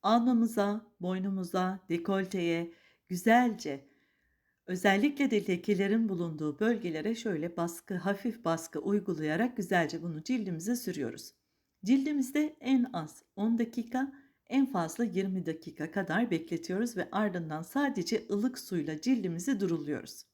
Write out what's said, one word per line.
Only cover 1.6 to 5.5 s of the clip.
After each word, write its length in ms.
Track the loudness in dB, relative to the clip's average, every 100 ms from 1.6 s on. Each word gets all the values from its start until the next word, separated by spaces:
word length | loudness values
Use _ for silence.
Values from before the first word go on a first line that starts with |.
| 0 -2 _
dekolteye 840 | -2 0 0 0 0 0 0 -2 -10 _ _ _
güzelce, 800 | -2 6 6 6 0 -6 -8 -12 _ _ _ _ _ _ _ -8
özellikle 640 | 2 4 6 4 2 2
de 160 | 2
lekelerin 640 | 2